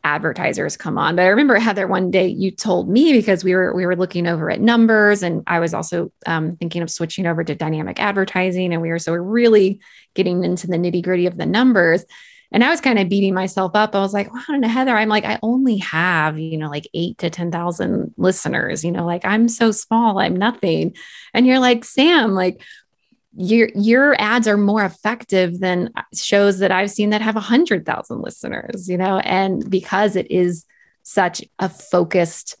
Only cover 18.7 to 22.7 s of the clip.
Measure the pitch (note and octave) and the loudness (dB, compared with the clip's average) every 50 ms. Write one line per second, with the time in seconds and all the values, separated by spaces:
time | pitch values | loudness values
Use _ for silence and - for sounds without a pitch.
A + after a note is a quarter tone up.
18.7 | D3+ D3+ D3 E3+ F3 F#3 E3+ E3+ F3 F3+ - F#3+ G3+ A3 A#3 A#3 A3+ - A#3 A3+ | -6 -6 -4 -4 -4 -4 -4 -4 -4 -4 -2 0 2 2 2 0 2 0 0 0
19.7 | G#3 - - _ A3+ A3+ A#3 A3+ G3 F#3+ - - F3+ F3+ G3+ A3+ B3 - - F3+ | 0 -2 -4 _ 0 2 2 2 0 0 -2 0 0 0 0 -2 -2 -2 -2 -2
20.7 | D#3+ D#3+ D#3+ E3+ - - - - - - - - - A3 B3+ B3+ B3+ C4 B3+ B3 | 0 0 -2 -4 -6 -10 -20 -20 -20 -20 -20 -4 0 2 4 4 4 4 4 4
21.7 | B3 A#3 - - - - C4+ E4 F4 D#4 B3+ A3 F#3+ F#3 F#3 F3+ F3+ - - - | 2 2 -2 -4 0 2 4 6 6 4 4 2 2 2 0 0 -2 -4 -18 -20